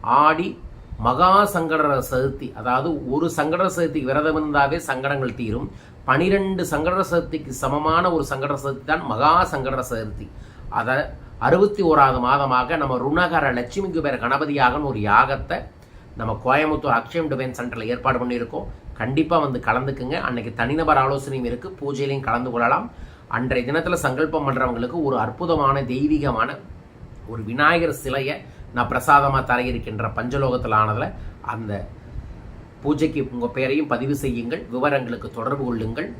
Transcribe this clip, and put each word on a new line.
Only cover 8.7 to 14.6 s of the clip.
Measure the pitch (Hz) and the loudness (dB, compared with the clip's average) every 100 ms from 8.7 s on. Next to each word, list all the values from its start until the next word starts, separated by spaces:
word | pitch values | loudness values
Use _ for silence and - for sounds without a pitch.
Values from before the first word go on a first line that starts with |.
| 127 | -6
தான் | - 160 151 | -2 -2 -2
மகா | 110 147 - 180 | 2 4 4 2
சங்கடர | 147 131 131 120 | 0 -2 -4 -4
சதுர்த்தி. | 113 107 101 101 - - - - | -6 -6 -10 -12 -16 -18 -16 -6
அதை | 107 107 131 - - - - | -4 0 0 -2 -10 -16 -2
அறுபத்தி | 120 175 202 202 | 4 6 4 4
ஓராவது | 175 151 135 127 | 4 8 6 6
மாதமாக | 123 143 139 127 127 160 | 4 4 4 2 2 0
நம்ம | 139 123 | 0 0
ருணகர | 131 165 180 160 139 | 0 2 2 2 2
லட்சுமி | 123 120 196 196 | 0 -4 -4 -2
குபேர | 160 147 127 | -2 -2 -2
கணபதியாகன்னு | 120 139 151 143 | 0 0 0 4